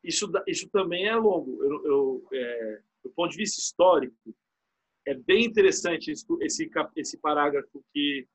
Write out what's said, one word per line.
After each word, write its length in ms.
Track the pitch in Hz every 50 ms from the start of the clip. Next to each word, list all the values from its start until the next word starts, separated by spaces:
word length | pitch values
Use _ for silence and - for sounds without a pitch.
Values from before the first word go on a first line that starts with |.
| _
Isso 240 | 175 160 - 208
da-, 180 | 190 165 185 190
isso 220 | - 170 - - -
também 360 | - 202 190 175 175 180 190
é 100 | 208 226
longo. 460 | 233 226 214 190 170 139 131 127 123 135
Eu, 240 | 143 147 143 -
eu, 420 | 151 143 139 139 135 131 117 - - 135
é, 480 | 131 123 120 120 117 113 110 107 104 _ _ _ _ _
do 60 | -
ponto 200 | _ - 175 170
de 80 | - 165
vista 220 | 214 202 - -
histórico, 760 | - - - - 180 185 175 151 131 - _ _ _ 110 110 _ _ _ _ _ _ _ _ _ _ _ _ _ _
é 80 | - 139
bem 300 | 127 120 - 185 220 233
interessante 680 | 226 220 220 196 190 - - - 175 165 160 - -
isso, 280 | 151 - - _ 170 -
esse 280 | - 156 - - 160 156
cap-, 240 | - 165 151 - _
esse 220 | 160 135 - - -
parágrafo 680 | - 156 151 147 147 147 143 143 139 _ _ 139 _ _ _
que 340 | 147 143 143 143 139 123 _ _